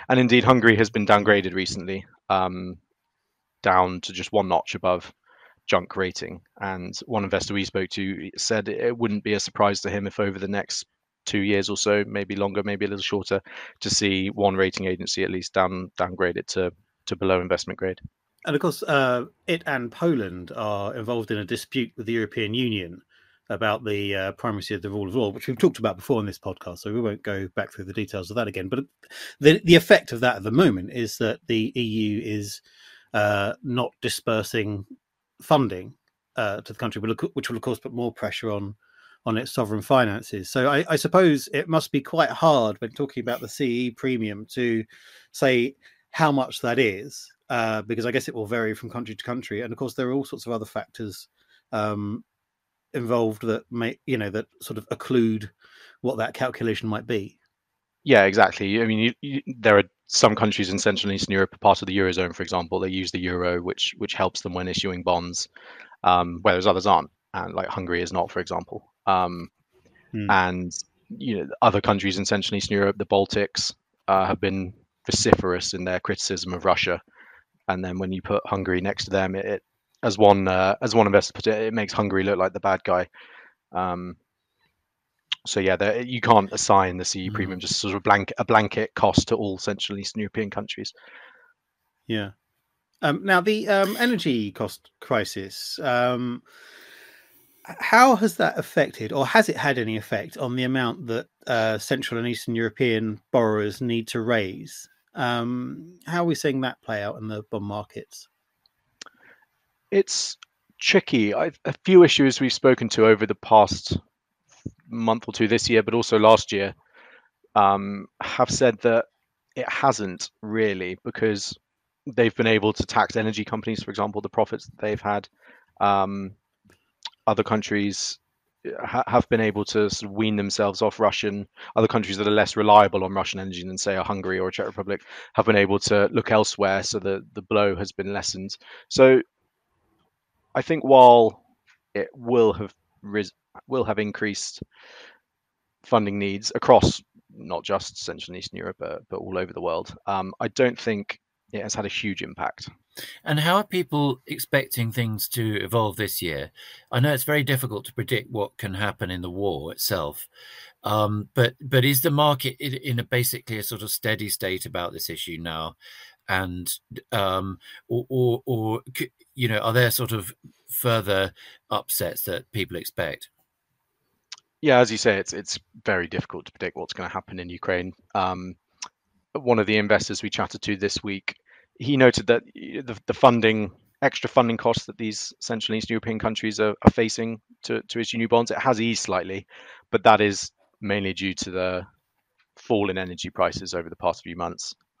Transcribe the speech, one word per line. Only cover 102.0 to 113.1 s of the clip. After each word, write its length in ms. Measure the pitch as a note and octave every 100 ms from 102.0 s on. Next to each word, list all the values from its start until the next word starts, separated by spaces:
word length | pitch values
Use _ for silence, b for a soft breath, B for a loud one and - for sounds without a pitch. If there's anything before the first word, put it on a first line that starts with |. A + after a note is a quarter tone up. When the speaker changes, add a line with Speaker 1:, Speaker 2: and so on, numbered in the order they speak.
| - A#2
Speaker 2:
and 100 | A#2+
Eastern 260 | A2 -
European 680 | A#2 A2+ - B2+ A2 A2 G#2 _
borrowers 480 | B2+ A2+ G#2+ G#2 -
need 260 | B2 A#2 A2+
to 120 | A#2
raise? 680 | A2+ A2+ F#2+ - E3 - - _ _
Um, 840 | - B2 A#2+ A#2+ B2 B2+ - E3 F3+ E3+
how 160 | F3
are 40 | E3+
we 100 | D3
seeing 240 | D3+ C3+
that 200 | B2+ -
play 200 | - G#2+
out 140 | G#2 -
in 60 | G#2+
the 160 | G#2+ -
bond 140 | A2
markets? 640 | G2+ G#2 - A2+ - - - _ _ _ _ _ _ - - b b b b _ _ _ -
Speaker 1:
It's 480 | G3 - - - - - _ _ -
tricky. 540 | - - - B2 G#2
I, 160 | G2+ E3 -
a 100 | C#3+ -
few 160 | - F#3
issuers 400 | E3 - C3+ -
we've 120 | C3
spoken 360 | - C3 B2+ A2+
to 160 | -
over 200 | A2